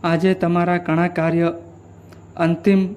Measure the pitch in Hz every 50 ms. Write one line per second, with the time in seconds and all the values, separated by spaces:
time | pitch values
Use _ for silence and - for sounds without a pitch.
0 | - 170 165 160 185 190 185 185 185 170 175 175 175 175 175 170 175 - 160 165
1 | 175 175 175 165 160 165 165 170 170 165 170 - - - - - - - - -
2 | - - - - - - - - 170 165 170 170 - 202 196 190 190 180 208